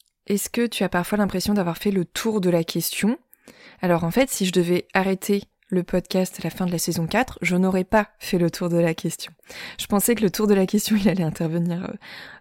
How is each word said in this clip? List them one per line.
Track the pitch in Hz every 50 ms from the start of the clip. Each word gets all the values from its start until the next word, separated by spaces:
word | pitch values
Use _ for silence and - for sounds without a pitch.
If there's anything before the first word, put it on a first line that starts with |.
| _ _ _ _ _
Est-ce | - 202 196 - -
que | - 233 240
tu | 226 - - 202
as | 180
parfois | - 175 175 - 208 208
l'impression | 208 185 - 185 - - 208
d'avoir | 208 180 170 165 -
fait | - 202
le | 196 190 170
tour | - - - - 226 214 214
de | 180 180
la | 170 165 165
question ? | - - 170 165 - - - 202 202 254 - _ _ _ _ _ - - - - - - -
Alors | - 180 175 165 170
en | 165
fait, | - 240 277 262
si | - - 196
je | 185
devais | 170 185 170 170 180 175 - - -
arrêter | 196 185 190 190 190 - - 202 202 - - _ _ _ _
le | 185 180 180
podcast | - - 180 175 - - 185 185 180 - -
à | -
la | 165
fin | - - 190
de | 180
la | 175 165
saison | - - 160 165 165 160
quatre, | - 214 254 - - -
je | 175 170 180 180
n'aurais | 185 190 190 185 185
pas | - - 214 208 - _ _
fait | - - - 175
le | 170 165
tour | - - 185 170
de | 170 170
la | 170 165 160
question. | - - 170 - - - - 165 _ _ - - - - - - -
Je | -
pensais | - 208 202 190 - 240
que | 220
le | 220 180
tour | - - 214 208
de | 208
la | 196 190
question, | 185 - 208 - - 220
il | 208 196 214
allait | 170 190 170
intervenir, | 156 160 - 170 160 160 175 170 175 170 175 185
euh, | - - - - - - - - - - -